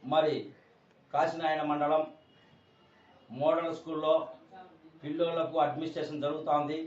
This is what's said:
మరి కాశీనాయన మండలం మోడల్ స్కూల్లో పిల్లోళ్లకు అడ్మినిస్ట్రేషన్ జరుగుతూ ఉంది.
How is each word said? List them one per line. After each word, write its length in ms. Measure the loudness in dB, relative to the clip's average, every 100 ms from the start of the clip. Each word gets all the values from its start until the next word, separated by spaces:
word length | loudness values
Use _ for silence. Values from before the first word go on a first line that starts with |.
| 2
మరి 220 | 4 4 2 -6 -16 _ _ _ _ _
కాశీనాయన 480 | 0 0 0 -2 0 0
మండలం 320 | 0 2 2 0 -8 _ _ _ _ _ _ _ _ _ -20 -16 0
మోడల్ 340 | 2 2 0 -6
స్కూల్లో 360 | -6 -4 2 2 2 -14 -20 -20 -20 -20 -20 -14
పిల్లోళ్లకు 540 | -8 -2 0 0 -2 2
అడ్మినిస్ట్రేషన్ 580 | 0 0 -6 -6 -6 -4
జరుగుతూ 280 | -4 -4 0 0
ఉంది. 160 | 0 -4